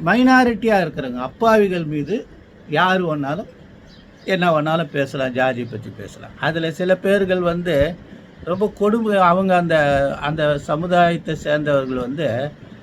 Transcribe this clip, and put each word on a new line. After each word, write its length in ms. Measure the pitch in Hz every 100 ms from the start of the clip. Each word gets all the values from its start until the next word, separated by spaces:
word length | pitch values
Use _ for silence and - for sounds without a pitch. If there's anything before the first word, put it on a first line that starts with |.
| 160
மைனாரிட்டியா 720 | 240 254 254 247 214 226 202
இருக்கிறவங்க, 380 | 160 147 131 123
அப்பாவிகள் 680 | 127 - 226 220 202 180
மீது 420 | 151 151 143 226 - - - - -
யாரு 460 | 147 180 190 175 151
வேணாலும் 300 | 139 160 - - - - - - - - -
என்ன 360 | 185 175 156
வேணாலும் 280 | 151 165 151
பேசலாம், 440 | 147 135 139 131
ஜாதியை 340 | 127 131 120 120
பத்தி 180 | 110 110 107
பேசலாம். 320 | 98 - 113 -
அதுல 320 | 143 160 160
சில 240 | 156 185 185
பேர்கள் 440 | 196 202 185 185
வந்து 560 | 175 170 175 143 151 175 - - - -
ரொம்ப 280 | - 185 202 202
கொடுமை. 420 | 202 226 220 202
அவங்க 380 | 180 180 190 180
அந்த, 200 | 170 160 143 139 139 143
அந்த 360 | 147 156 147 147
சமுதாயத்தை 800 | - 151 175 175 175 165 165 156
சேர்ந்தவர்கள் 640 | 151 151 147 139 131 127
வந்து 540 | 123 147 143 117 143 - - -